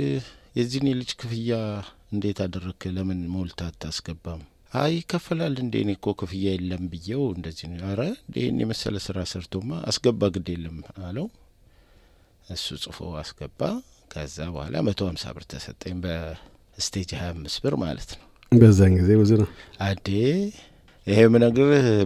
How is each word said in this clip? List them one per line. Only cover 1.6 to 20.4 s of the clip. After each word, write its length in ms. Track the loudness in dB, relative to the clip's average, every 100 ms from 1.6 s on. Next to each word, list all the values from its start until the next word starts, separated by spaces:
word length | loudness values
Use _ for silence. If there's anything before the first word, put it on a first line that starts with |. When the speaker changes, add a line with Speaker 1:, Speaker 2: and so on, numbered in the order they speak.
| -4 -8 -12 -20 _
Speaker 1:
እንዴት 320 | -4 -4 -4
አደረክ? 420 | -4 -6 -10 -10 -8
ለምን 340 | -4 -4 -4 -4
ሞልታ 340 | -6 -6 -8 -10
አታስገባም?» 760 | -10 -10 -10 -10 -12 -12 -12 -14 _ _
«አይ፣ 220 | -2 -2
ይከፈላል 600 | -2 -4 -6 -4 -4 -2 -4
እንዴ? 180 | -4 -2
እኔ 140 | -2
እኮ 160 | -2 -4
ክፍያ 320 | -4 -6 -4 -2
የለም» 380 | -2 -4 -6 -6
ብዬው 360 | -8 -8 -4 -4
እንደዚህ 380 | -4 -8 -12 -12
ነው። 140 | -10
«ኧረ፣ 160 | -6 -4 -4 -6 -8
ይሄን 260 | -4 -2 -2
የመሰለ 360 | -2 -4 -6 -6
ስራ 180 | -6 -6 -6
ሰርቶማ 460 | -8 -8 -8 -6 -8
አስገባ፣ 460 | -6 0 0 2 0
ግድ 180 | -2 -6
የለም» 280 | -8 -8 -12 -16 -14
አለው። 280 | -10 -8 -10 -12 _ _ _ _ _ _ _ _ _ _ _
እሱ 180 | -10 -8 -10
ጽፎ 200 | -12 -12 -10 -10
አስገባ። 460 | -12 -12 -16 -6 -4 -4 -10 _ _
ከዛ 280 | -12 -10 -10 -10
በኋላ 280 | -8 -8 -2
መቶ 180 | -2 -2
ሃምሳ 220 | -4 -6 -10
ብር 120 | -14 -14
ተሰጠኝ፣ 500 | -14 -14 -14 -10 -8
በስቴጅ 1120 | -6 -6 -8 -12 -18 _ _ -10 -6 -6 -6
ሃያ 160 | -6 -8
አምስት 280 | -8 -10 -6
ብር 160 | -4 -2
ማለት 320 | -4 -6 -10
ነው። 120 | -16 -20 _ _
Speaker 2:
በዛን 420 | 10 12 12 8 8
ጊዜ 160 | 6 6
ብዙ 140 | 6 6
ነው። 120 | 2 -2 -20 -6
Speaker 1:
አዴ፣ 280 | -4 -4 -2 0 0 0